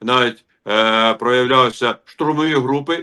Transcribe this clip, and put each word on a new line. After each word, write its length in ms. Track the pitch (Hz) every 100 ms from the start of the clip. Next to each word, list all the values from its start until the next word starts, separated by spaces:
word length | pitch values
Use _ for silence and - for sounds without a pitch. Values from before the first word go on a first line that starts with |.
навіть, 420 | 113 127 123 113 _ _ -
е, 460 | 107 110 113 113
проявлялися 800 | 113 117 127 123 131 123 113 120 107 _
штурмові 480 | - 151 151 156
групи, 420 | 151 127 143 143 170